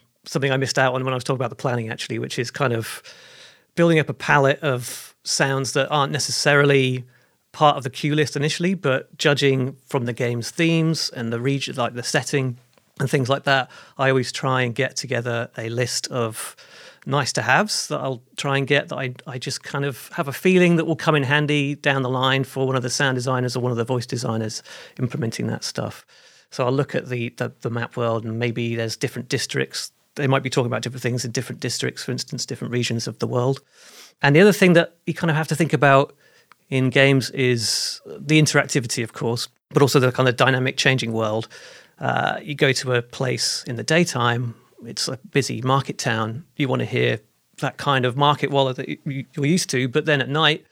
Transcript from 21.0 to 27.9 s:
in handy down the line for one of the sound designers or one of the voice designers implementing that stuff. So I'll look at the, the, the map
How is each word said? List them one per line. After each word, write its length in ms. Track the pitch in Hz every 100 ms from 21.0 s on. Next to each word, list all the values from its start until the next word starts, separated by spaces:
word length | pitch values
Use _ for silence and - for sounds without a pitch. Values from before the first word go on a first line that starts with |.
| 160 151
in 80 |
handy 520 | 127 147 147 147 139 -
down 260 | 147 135
the 80 | 127
line 340 | 127 131 135
for 240 | 131 131 131
one 80 | 135
of 80 |
the 60 | 123
sound 260 | - 139 127
designers 400 | 127 127 127 123
or 60 |
one 100 | 123
of 60 | 117
the 80 | 113
voice 200 | 127 -
designers 560 | 123 123 113 110 - - - - -
implementing 480 | 127 143 117 - 113
that 160 | 117
stuff. 420 | - - 110 - - _ _ _ _
So 140 | - 123
I'll 80 |
look 200 | 135 143
at 140 | - 127
the, 220 | 123 120 -
the, 160 | 120 -
the 80 | 117
map 260 | 117 120